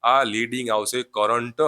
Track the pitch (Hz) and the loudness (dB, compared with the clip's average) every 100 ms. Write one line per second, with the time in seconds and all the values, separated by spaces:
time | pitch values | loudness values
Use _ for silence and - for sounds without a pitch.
0 | 117 135 123 107 120 127 120 107 104 127 | 4 2 2 -2 -4 -4 -2 -2 -2 -4
1 | 123 107 107 117 120 117 | -6 -2 0 0 -2 0